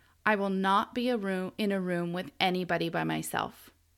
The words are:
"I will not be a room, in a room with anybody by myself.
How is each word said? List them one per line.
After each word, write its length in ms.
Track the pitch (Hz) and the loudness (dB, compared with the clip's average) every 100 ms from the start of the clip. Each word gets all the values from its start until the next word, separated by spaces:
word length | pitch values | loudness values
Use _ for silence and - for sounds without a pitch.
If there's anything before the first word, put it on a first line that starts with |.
| _ _ | _ _
"I 120 | 208 214 | 0 2
will 140 | 196 | 2
not 440 | 190 190 196 226 | 2 4 2 2
be 140 | 254 240 | -2 0
a 80 | 240 | 0
room, 360 | 196 185 185 - | 0 -2 -2 -2
in 140 | 208 | 0
a 80 | 196 | 0
room 320 | 180 175 175 | 0 -2 -2
with 180 | 175 185 - | -4 -6 0
anybody 500 | 190 180 175 170 165 | 0 2 0 0 0
by 140 | 165 | -2
myself. 680 | 160 156 - - - - - _ _ | -2 -2 -2 -4 -4 -8 -20 _ _